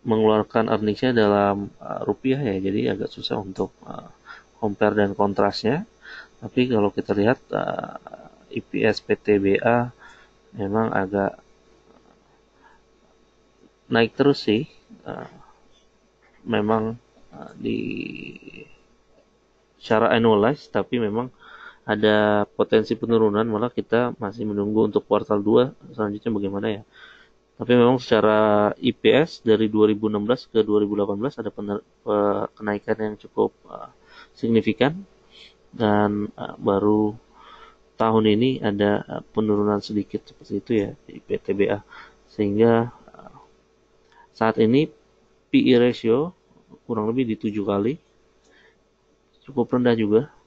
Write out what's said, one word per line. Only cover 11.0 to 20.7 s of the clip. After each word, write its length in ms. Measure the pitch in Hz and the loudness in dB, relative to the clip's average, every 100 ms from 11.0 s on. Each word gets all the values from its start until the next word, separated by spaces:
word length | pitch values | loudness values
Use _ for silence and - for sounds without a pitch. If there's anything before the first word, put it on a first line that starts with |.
| 95 101 98 - _ _ _ _ _ _ _ 50 _ _ _ _ _ _ _ _ _ _ _ _ _ _ - _ _ | -2 -2 -2 -4 _ _ _ _ _ _ _ _ _ _ _ _ _ _ _ _ _ _ _ _ _ _ -20 _ _
naik 240 | 120 113 - | 0 0 2
terus 240 | 139 139 | 0 2
sih. 240 | - 107 160 - _ - - | 0 -2 -2 -16 _ -20 -16
Eh, 240 | - - - - _ _ _ _ _ _ _ _ _ - | -14 -16 -20 -20 _ _ _ _ _ _ _ _ _ -6
memang, 520 | 110 104 110 110 117 _ _ - | -4 -2 -2 -4 -10 _ _ -20
eh, 180 | - - - | -20 -20 -10
di 200 | 113 110 107 104 - - - - - - 453 - _ _ _ _ _ _ _ _ _ _ | -8 -6 -8 -10 -12 -14 -16 -20 -20 -20 -20 -20 _ _ _ _ _ _ _ _ _ _
secara 360 | - 110 113 | 0 2 4
annualized, 560 | 117 113 104 110 147 - | 4 4 4 2 0 -4